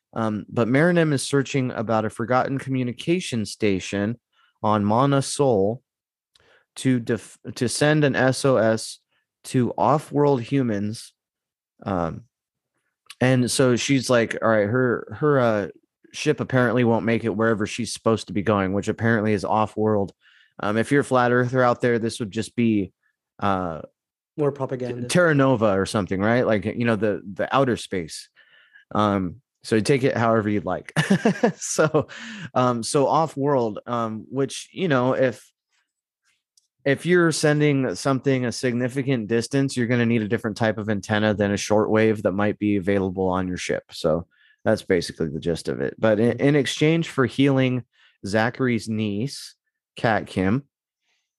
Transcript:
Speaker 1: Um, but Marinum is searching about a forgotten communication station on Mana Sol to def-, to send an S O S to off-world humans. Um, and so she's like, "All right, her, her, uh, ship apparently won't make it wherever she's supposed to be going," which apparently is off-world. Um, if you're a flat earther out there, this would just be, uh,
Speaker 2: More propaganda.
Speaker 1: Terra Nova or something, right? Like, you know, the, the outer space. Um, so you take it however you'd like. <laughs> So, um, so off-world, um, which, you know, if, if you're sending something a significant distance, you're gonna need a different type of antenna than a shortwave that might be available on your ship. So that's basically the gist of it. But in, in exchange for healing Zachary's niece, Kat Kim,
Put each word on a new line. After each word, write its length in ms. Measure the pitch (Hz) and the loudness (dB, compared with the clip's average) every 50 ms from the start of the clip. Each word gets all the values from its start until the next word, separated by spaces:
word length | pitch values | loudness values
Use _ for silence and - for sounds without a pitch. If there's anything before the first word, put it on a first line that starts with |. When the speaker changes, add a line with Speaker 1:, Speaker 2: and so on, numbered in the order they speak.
| _ _ - | _ _ -6
Speaker 1:
Um, 300 | 113 113 110 107 98 - - | -4 -4 -2 -4 -4 -8 -4
but 200 | - 117 113 107 | -2 -2 0 2
Marinum 440 | 131 143 165 180 175 170 160 151 | 2 2 4 4 4 2 2 2
is 100 | 143 127 | 0 -2
searching 480 | - - 143 139 127 - - 139 127 123 | -2 0 -2 -2 -2 -2 -2 -4 -4 -2
about 340 | - 107 110 107 113 110 107 | -4 -6 -4 0 0 0 0
a 60 | 110 | -2
forgotten 480 | - - 113 107 127 127 - - 139 131 | -4 -6 -2 0 0 0 0 0 -4 -6
communication 880 | - 135 131 127 123 123 113 - - 165 175 185 - - 127 113 101 | -4 -4 -4 -4 -4 -4 -6 -6 -4 -2 -2 -2 -2 -4 -4 -4 -4
station 720 | - - - 113 101 95 90 - - 101 98 101 110 117 - _ _ _ _ _ _ _ _ | -6 -4 -2 0 0 0 0 -2 -4 -4 -2 -2 -2 -4 -6 _ _ _ _ _ _ _ _
on 220 | 110 107 107 104 101 | 0 0 2 2 2
Mana 380 | 104 110 120 139 143 139 139 | 2 2 4 4 4 2 0
Sol 600 | 135 - - - 143 131 113 95 95 104 120 - _ _ _ _ _ _ _ _ _ _ _ _ _ _ _ _ _ _ _ | 0 -2 -2 0 0 2 2 2 2 0 -2 -6 _ _ _ _ _ _ _ _ _ _ _ _ _ _ _ _ _ _ _
to 240 | - - 131 127 120 | -4 0 0 0 0
def-, 380 | 117 123 117 101 - - - _ - 127 - | 0 -2 -4 -4 -6 -12 -20 _ -16 -14 -6
to 140 | - 127 110 | -4 -4 -2
send 360 | - - 147 147 156 156 147 | 0 2 2 2 4 4 2
an 100 | 139 - | 2 2
S 300 | 101 127 131 127 - - | 2 2 2 2 2 2
O 120 | 135 127 | 2 4
S 420 | 101 110 110 113 110 - - - - _ _ _ _ _ _ _ _ - | 4 4 2 2 0 -4 -10 -14 -18 _ _ _ _ _ _ _ _ -12
to 280 | - - 127 120 - - | -4 -2 0 0 0 0
off-world 680 | - 98 120 147 156 - - 139 143 147 143 139 120 | 2 2 2 2 2 0 -2 0 2 2 2 2 0
humans. 680 | 117 - 139 139 127 117 104 101 104 104 113 - - - _ _ _ _ _ _ _ _ _ _ _ _ _ _ - | -2 -2 -2 -2 0 -2 -2 -2 -4 -6 -8 -10 -14 -20 _ _ _ _ _ _ _ _ _ _ _ _ _ _ -8
Um, 400 | 101 95 87 85 80 - - 113 _ _ _ _ _ _ _ _ _ _ _ _ _ _ _ _ - - _ | -4 -2 -2 -2 -4 -6 -10 -14 _ _ _ _ _ _ _ _ _ _ _ _ _ _ _ _ -20 -4 _
and 300 | 123 127 131 127 120 110 | 2 2 4 2 0 0
so 260 | - - 135 123 120 | 2 2 2 2 2
she's 320 | 110 - - 139 131 117 - | 2 2 0 0 0 2 2
like, 260 | 127 117 110 - - - | 2 2 2 0 -2 -2
"All 60 | - 113 | 0 2
right, 200 | 110 107 101 101 | 2 2 2 2
her, 480 | 123 127 127 123 104 65 - - 110 - | 0 0 0 0 0 -2 -6 -10 -8 -2
her, 220 | 151 151 143 131 | 0 0 2 2
uh, 280 | 120 117 107 104 95 - - _ _ _ _ _ _ _ | 2 2 0 0 -2 -6 -10 _ _ _ _ _ _ _
ship 280 | - - - 151 139 - | -12 -4 -2 -2 -2 -2
apparently 440 | 110 - 131 127 123 113 110 127 120 | -2 0 2 2 2 2 2 2 2
won't 220 | 113 113 107 90 | 2 2 2 2
make 180 | 113 117 107 117 | 0 -2 0 -2
it 100 | 110 90 | -2 -2
wherever 320 | 107 113 113 113 98 107 | 0 0 0 0 0 -2
she's 260 | - - - 110 - | -4 -6 -8 -8 -8
supposed 340 | - - - 113 110 101 - | -10 -2 0 0 0 0 -2
to 60 | - | -4
be 100 | 90 104 | -6 -2
going," 300 | 80 113 107 98 95 92 98 | 0 0 0 2 0 0 -2
which 140 | 101 87 110 | -2 -2 -4
apparently 440 | 107 - 113 113 117 104 104 110 | -4 0 0 2 2 2 2 0
is 120 | 107 92 87 | 0 -2 0
off-world. 680 | - 101 107 107 104 - 107 107 110 107 101 98 87 - _ _ _ _ _ _ _ _ - | 0 0 0 0 0 -2 -2 0 0 0 0 -2 -4 -8 _ _ _ _ _ _ _ _ -6
Um, 160 | - 101 107 | -4 -2 0
if 160 | 113 110 - | -2 0 2
you're 80 | 143 143 | 2 0
a 40 | 131 | 2
flat 280 | - 131 123 123 120 | 2 2 2 4 4
earther 300 | 123 123 123 120 131 127 | 2 2 0 2 2 2
out 180 | 123 120 120 - | 4 2 2 2
there, 180 | 127 123 117 110 | 0 0 0 0
this 220 | 113 113 - - | -2 -4 -4 -6
would 100 | 120 92 | -8 -6
just 240 | 90 113 104 - - | -4 -6 -6 -4 -2
be, 380 | 123 117 113 107 101 92 - - _ _ _ _ _ _ _ _ - | 0 2 2 2 2 0 -4 -8 _ _ _ _ _ _ _ _ -4
uh, 400 | 101 101 95 92 92 85 80 73 - - _ _ _ _ _ _ _ _ _ | -2 0 0 0 -2 -4 -6 -10 -12 -16 _ _ _ _ _ _ _ _ _
Speaker 2:
More 160 | 156 147 139 | -2 -2 -2
propaganda. 560 | 139 - 131 127 135 123 127 120 120 120 120 - | -2 -4 -6 -8 -6 -8 -6 -8 -8 -8 -6 0
Speaker 1:
Terra 260 | - 180 175 160 151 | 2 2 4 4 4
Nova 380 | 139 135 135 127 104 113 104 95 98 | 4 4 4 4 4 2 2 2 2
or 80 | 95 | 0
something, 340 | - - 107 90 - 98 92 | 0 0 -2 -2 0 -2 0
right? 260 | 101 110 117 127 101 | 2 2 2 2 2
Like, 180 | 101 110 98 87 | 2 0 0 -2
you 180 | 107 - 117 120 | -4 -4 -2 0
know, 120 | 117 113 | 0 0
the, 260 | 95 110 104 95 - - 101 | 0 0 -2 -2 -4 -8 -10
the 220 | 90 - 98 - 120 | -6 -6 -4 0 0
outer 220 | 135 135 123 104 | 2 2 2 0
space. 520 | - - - 98 90 80 76 - - - - _ _ _ _ _ _ _ _ _ - _ _ - | -2 -4 -6 -6 -6 -6 -8 -12 -16 -18 -20 _ _ _ _ _ _ _ _ _ -20 _ _ -2
Um, 420 | 104 107 104 101 98 92 82 98 - _ _ _ _ - | 0 2 2 2 0 -2 -4 -8 -12 _ _ _ _ -4
so 120 | - 113 | 0 0
you 60 | 110 | 2
take 220 | 98 - 143 120 131 | 2 2 2 2 2
it 120 | 131 - | 0 2
however 320 | 113 117 113 113 113 101 107 | 2 2 2 2 2 2 0
you'd 160 | 104 101 - | -2 -2 -2
like. 280 | 92 87 76 - - - | -4 -6 -6 -8 -4 -4
<laughs> 600 | 156 - - 196 - - 220 - - 247 202 - | -4 0 2 0 2 2 0 0 0 0 -2 -2
So, 520 | - - - - - 180 151 - 147 - - - - 233 226 220 202 165 - - | -4 -8 -4 0 0 0 2 2 0 -2 -2 -8 -16 -16 -14 -14 -14 -14 -4 0
um, 280 | 127 127 123 120 117 | 2 2 2 0 0
so 240 | 107 - - 143 135 | -4 -2 0 2 2
off-world, 720 | - 135 156 165 151 - 143 135 147 143 127 117 110 101 - - | 2 2 2 0 0 -2 -4 -2 0 2 2 0 -2 -4 -8 -8
um, 400 | 120 120 117 117 110 110 107 - - | -6 -4 -4 -4 -4 -6 -10 -10 -8
which, 380 | 120 135 139 135 - - - - | -4 -4 -4 -4 -6 -10 -14 -14
you 160 | - 135 190 165 | -8 -6 -2 0
know, 260 | 135 123 123 131 120 | 2 2 2 2 2
if, 340 | 107 131 123 110 - - _ _ _ _ _ _ _ _ _ _ _ _ _ _ _ _ _ _ _ _ _ _ _ _ _ _ _ - | 2 0 0 0 -4 -12 _ _ _ _ _ _ _ _ _ _ _ _ _ _ _ _ _ _ _ _ _ _ _ _ _ _ _ -2
if 220 | 143 139 - - | -2 -2 0 0
you're 240 | 170 180 180 170 160 | 0 2 2 2 2
sending 640 | 147 - 156 151 151 147 151 147 139 135 127 104 87 | 2 2 2 2 4 4 2 2 2 2 0 -2 -4
something 500 | - - 139 135 123 - 139 131 127 123 | -2 -2 -2 -2 0 0 0 0 0 0
a 80 | 117 | -4
significant 760 | - - 135 127 117 120 127 120 123 143 120 139 135 117 104 95 | -4 -2 -2 -2 -2 -2 -2 -2 -4 -4 -2 -2 -2 -2 -2 0
distance, 480 | 117 117 113 - 139 139 139 135 - | -2 -2 0 0 0 0 0 0 -2
you're 100 | 127 117 | -2 0
gonna 180 | 113 127 120 117 | 0 2 2 2
need 180 | 113 117 113 | 2 2 0
a 60 | 107 101 | 0 -2
different 280 | 117 110 - 110 98 | -2 -2 -2 -6 -2
type 220 | - 117 110 104 110 | 0 0 0 0 -2
of 120 | 101 110 | -4 -4
antenna 420 | 107 95 - - 107 104 107 107 | -4 -4 -2 -2 0 2 2 2
than 200 | 101 101 101 101 | 2 2 2 0
a 40 | 101 | 0
shortwave 680 | 98 - - 104 107 104 - 107 110 110 110 107 107 | -2 0 2 2 2 4 2 2 4 4 2 2 0
that 100 | 104 95 | -2 -2
might 260 | 92 101 104 104 - - | 0 0 0 -2 -2 -2
be 180 | 107 104 101 | -2 0 0
available 520 | 98 85 101 101 98 92 95 90 95 95 92 | 0 0 0 0 0 0 -2 -2 -2 -2 0
on 180 | 90 92 92 92 | 0 -2 -2 -4
your 80 | 90 | -6
ship. 280 | 85 - - - - - - | -6 -6 -4 -6 -6 -6 -12
So 340 | - - - 80 78 85 - - _ _ _ _ _ _ - | -10 -4 0 0 0 0 -2 -8 _ _ _ _ _ _ -2
that's 180 | 107 110 - | 0 0 0
basically 460 | - - 95 85 80 - - - 85 73 | 0 0 0 0 0 -4 -6 -6 -6 -6
the 120 | 71 80 | -6 -4
gist 280 | - 85 80 - - - | -4 -4 -4 -2 -4 -6
of 120 | 65 60 | -6 -4
it. 140 | 67 - - - | -6 -6 -4 0
But 200 | 110 110 107 101 | 2 2 2 4
in, 200 | 117 120 - - | 2 0 0 0
in 160 | 123 143 151 | 0 2 2
exchange 520 | 147 117 - - - 151 156 165 170 160 - | 2 0 -2 -2 0 0 2 2 0 -2 -2
for 180 | - 135 123 | -2 -2 -2
healing 580 | 110 - 135 139 139 135 131 131 127 127 123 - _ _ _ _ _ _ _ - | 0 2 2 2 2 4 2 2 0 0 -4 -6 _ _ _ _ _ _ _ -8
Zachary's 640 | 98 101 110 113 120 - - 131 123 120 104 - 110 | -2 0 0 0 0 0 -2 0 0 0 -2 -4 -4
niece, 640 | 110 107 110 104 101 104 123 143 - - - - - _ _ _ _ _ _ _ _ | -4 -4 -4 -4 -4 -4 -6 -6 -8 -12 -16 -18 -20 _ _ _ _ _ _ _ _
Kat 300 | - - 117 104 92 73 | -2 0 0 2 0 -2
Kim, 380 | - - 98 92 95 117 143 - _ _ _ _ _ _ _ _ _ _ _ _ _ _ | -4 -2 0 0 2 0 0 -2 _ _ _ _ _ _ _ _ _ _ _ _ _ _